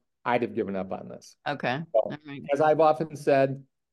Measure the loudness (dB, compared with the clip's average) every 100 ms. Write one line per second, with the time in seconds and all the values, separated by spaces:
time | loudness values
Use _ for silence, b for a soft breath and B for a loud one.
0 | _ _ -2 0 0 -2 -4 -4 -6 -8
1 | -10 -16 -20 _ -8 -4 -2 -4 -2 -2
2 | 0 -4 -12 -12 -2 2 4 6 4 4
3 | -2 -4 2 4 4 0 -12 _ _